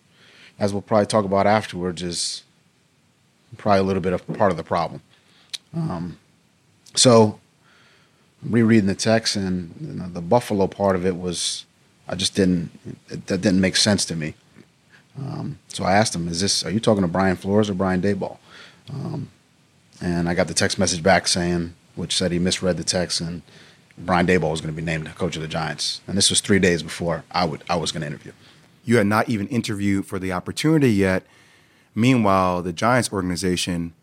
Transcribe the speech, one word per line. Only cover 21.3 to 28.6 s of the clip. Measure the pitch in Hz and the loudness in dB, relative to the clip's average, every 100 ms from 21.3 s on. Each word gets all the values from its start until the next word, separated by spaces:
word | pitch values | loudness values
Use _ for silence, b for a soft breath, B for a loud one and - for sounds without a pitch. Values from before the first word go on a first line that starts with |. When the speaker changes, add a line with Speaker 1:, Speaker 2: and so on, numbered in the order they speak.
| 92 87 87 85 87 _ - | -2 0 -2 -4 -10 _ -10
Speaker 1:
which | 85 - | -6 -2
said | 90 | -2
he | 87 | 0
misread | 90 - 92 85 | -2 0 -2 -2
the | |
text, | 82 92 85 - | -2 -4 -2 -4
and | 85 87 b b b b b - | -6 -10 b b b b b -10
Brian | 87 87 90 | 0 2 4
Daboll | 90 80 | 2 2
was | 80 | -4
gonna | 78 | -6
be | 78 | -6
named | 82 80 76 | -6 -6 -8
the | |
coach | - 80 78 | -6 -6 -6
of | |
the | 78 | -8
Giants. | 80 78 76 - - - | -6 -6 -6 -8 -8 -6
And | 95 | -2
this | - | 0
was | - | 0
three | - 98 | 2 4
days | 92 85 | 4 2
before | 80 - 85 80 - | -2 -6 -4 -4 -4
I | 90 87 | -2 -2
would, | 71 - | -4 -4
I | 90 | -4
was | 73 | -4
gonna | 82 73 | -6 -8
interview. | 73 - - b b | -10 -16 -20 b b